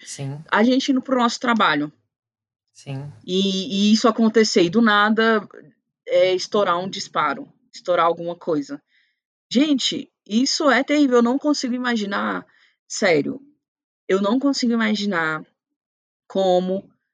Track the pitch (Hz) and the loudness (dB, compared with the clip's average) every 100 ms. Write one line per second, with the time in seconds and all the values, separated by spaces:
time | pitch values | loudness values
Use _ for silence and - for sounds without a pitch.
0 | - - 139 143 160 196 226 254 269 262 | -16 -12 -10 -10 -4 2 2 2 0 -2
1 | - 254 240 - 240 226 185 151 147 _ | 0 0 0 -2 -2 0 2 0 -4 _
2 | _ _ _ _ _ _ _ _ - 135 | _ _ _ _ _ _ _ _ -14 -12
3 | 147 - - 185 196 190 190 196 208 220 | -12 -16 -6 -2 0 -2 -4 0 2 4
4 | 233 220 226 220 214 226 170 190 226 208 | 2 2 2 4 2 2 2 2 2 4
5 | 208 220 226 220 175 - - _ _ _ | 2 2 2 0 -2 -20 -20 _ _ _
6 | - 180 185 185 - 214 202 175 185 190 | -2 2 2 2 -2 0 0 0 -4 -10
7 | - 180 151 135 - _ _ - - 175 | -8 -4 -2 -4 -10 _ _ -12 -2 0
8 | 170 170 170 170 - 156 139 143 _ _ | 2 0 -6 -8 -4 -4 -4 -12 _ _
9 | _ _ _ _ - 220 311 269 - 156 | _ _ _ _ -4 0 2 0 -2 -6
10 | - _ - 214 269 - 311 240 277 294 | -10 _ -4 -2 0 0 2 2 2 2
11 | 285 240 240 269 302 294 254 247 247 233 | 4 4 2 0 -2 -2 -2 -4 -2 -2
12 | 202 202 214 185 - _ _ _ - - | -2 -4 -4 -6 -10 _ _ _ -14 -2
13 | 202 156 139 139 - _ _ _ _ _ | 2 2 0 -6 -14 _ _ _ _ _
14 | - 190 202 247 277 269 240 233 220 214 | -4 -2 0 0 0 0 0 0 0 -2
15 | 202 175 160 156 - _ _ _ _ _ | -2 -2 -2 -4 -10 _ _ _ _ _
16 | _ _ - 190 190 180 185 190 - _ | _ _ -8 -2 2 2 0 -6 -8 _
17 | _ | _